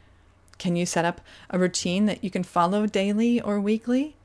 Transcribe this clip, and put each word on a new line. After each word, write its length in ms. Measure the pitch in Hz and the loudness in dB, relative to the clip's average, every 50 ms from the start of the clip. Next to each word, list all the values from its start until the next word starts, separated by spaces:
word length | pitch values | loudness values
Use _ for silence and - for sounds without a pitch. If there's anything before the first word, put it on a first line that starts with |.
| - - - _ _ - _ _ _ - - | -20 -20 -20 _ _ -20 _ _ _ -20 -12
Can 200 | - - 185 175 | -6 -2 -2 0
you 80 | 170 175 | 0 0
set 180 | - - 170 165 | 0 0 0 0
up 160 | 170 170 - - - - - - - | 0 -2 -4 -10 -20 -20 -20 -10 -4
a 100 | 190 180 | -2 0
routine 460 | 180 180 180 - - 180 180 196 214 | 0 0 0 -2 -2 -2 0 2 2
that 180 | 208 - - - | 0 0 -2 -4
you 60 | 185 | -4
can 140 | - 185 180 | -4 -4 -4
follow 420 | - - 175 170 180 202 208 214 | -2 0 2 2 2 2 0 0
daily 560 | 214 - 190 196 202 208 214 233 240 240 233 | 0 0 0 0 0 0 2 2 2 2 0
or 180 | - 208 202 202 | 0 -2 -2 0
weekly? 560 | 196 208 220 220 - 240 247 262 294 302 - - | 0 0 0 0 0 0 0 0 -2 -4 -8 -16